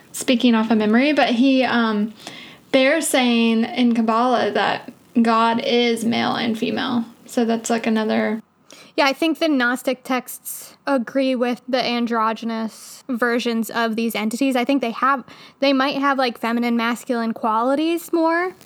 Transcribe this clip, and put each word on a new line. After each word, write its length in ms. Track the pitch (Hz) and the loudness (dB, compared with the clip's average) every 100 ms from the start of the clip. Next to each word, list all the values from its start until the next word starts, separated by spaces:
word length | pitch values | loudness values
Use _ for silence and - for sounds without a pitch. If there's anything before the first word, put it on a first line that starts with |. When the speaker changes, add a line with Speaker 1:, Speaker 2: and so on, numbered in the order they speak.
| - | -12
Speaker 1:
speaking 440 | - - 247 247 226 | -8 0 2 4 2
off 160 | 226 | 2
of 60 | 220 | 2
memory, 360 | 208 226 285 | 2 2 2
but 160 | 294 254 | 2 2
he, 340 | 233 269 262 | 4 4 4
um, 500 | 254 240 226 208 220 - - - - - - | 2 0 0 0 -4 -6 -18 -18 -20 -20 -2
they're 300 | 269 262 320 | 2 4 2
saying 640 | 302 277 247 233 226 226 | 0 0 2 2 2 2
in 320 | 226 - 240 233 | 0 0 2 2
Kabbalah 560 | 220 220 254 240 214 | 2 2 2 2 0
that 400 | 220 196 - - - _ 240 | 0 0 -2 -6 -20 _ 2
God 400 | 233 226 226 233 | 4 4 2 0
is 400 | 226 240 240 226 | 0 2 2 0
male 320 | 226 233 233 - | -2 0 0 -2
and 220 | 233 220 | -2 -2
female. 480 | 214 220 - 240 233 - - | -2 -2 -2 -2 -4 -10 -6
So 200 | - 226 | -2 0
that's, 240 | 226 226 | 0 -2
like, 180 | 226 226 | -2 0
another 540 | 220 220 220 220 220 - _ _ - - - | 0 0 0 0 -4 -8 _ _ -20 -8 0
Speaker 2:
Yeah, 80 | 277 | 0
I 80 | |
think 260 | 269 330 302 | 2 0 0
the 80 | 330 | 0
Gnostic 560 | 269 240 254 277 254 | 2 0 -2 -4 -6
texts 720 | - 254 - - - - - - - | -4 -4 -6 -14 -14 -14 -16 -10 -2
agree 480 | 269 220 269 262 254 | -2 0 -2 0 0
with 260 | 247 240 - | -2 -4 -4
the 120 | 247 | -2
androgynous 1200 | 233 240 233 233 220 220 226 226 220 - - - - | 0 -2 -2 0 -2 -2 -6 -6 -6 -10 -20 -16 -6
versions 640 | 240 240 233 240 226 214 | -2 0 0 0 -2 -4
of 260 | 226 226 220 | -2 -2 -2
these 200 | 226 208 | -4 -2
entities. 400 | 220 226 269 254 | -4 -2 0 0
I 80 | 247 | 0
think 160 | 277 | 0
they 100 | 233 | -2
have, 320 | 202 262 269 - - - - | -2 0 0 -4 -20 -18 -2
they 100 | 277 | 0
might 240 | 269 269 277 | 2 0 0
have, 220 | 277 269 | 0 2
like, 200 | 254 233 | 0 -2
feminine, 380 | 233 233 240 233 | -4 -2 0 0
masculine 560 | 226 233 - 240 226 | 0 -2 -4 -2 -2
qualities 800 | 226 233 220 247 277 320 339 - | -2 -2 0 0 0 0 -2 -2
more, 420 | 339 320 339 359 - | 0 2 0 -2 -8